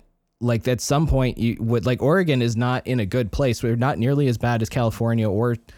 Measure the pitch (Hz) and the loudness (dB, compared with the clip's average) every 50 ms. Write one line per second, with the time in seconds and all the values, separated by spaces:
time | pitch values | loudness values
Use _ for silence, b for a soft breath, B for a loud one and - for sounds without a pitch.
0 | - _ _ _ _ _ _ - 120 120 117 110 - 123 123 - - - 139 147 | -8 _ _ _ _ _ _ -4 -2 0 0 0 0 -2 -2 -2 0 0 0 2
1 | 160 139 - 131 131 123 - - 110 117 - - 117 113 120 117 - 127 123 - | 2 2 2 2 2 0 0 0 -2 -2 -2 -2 -2 0 0 0 0 0 0 2
2 | 110 139 170 196 185 156 139 127 117 117 110 113 123 123 127 123 - - 127 123 | 2 2 2 2 2 2 2 2 2 0 0 0 0 0 -2 -2 -2 -2 -2 -2
3 | 104 92 - 127 120 98 - - 143 127 113 - - 117 113 117 123 139 113 82 | -2 0 -2 -2 -2 -2 -2 0 0 0 0 0 -2 -2 0 0 0 0 0 0
4 | 117 131 143 143 143 127 117 - - 120 120 110 113 - - 131 120 110 - - | 0 0 2 2 2 0 0 0 -2 -2 0 -2 -2 -2 -2 -2 -2 0 0 0
5 | 117 117 117 113 110 107 95 104 120 120 120 - _ B B | 0 0 0 0 0 0 0 0 0 0 -2 -4 _ B B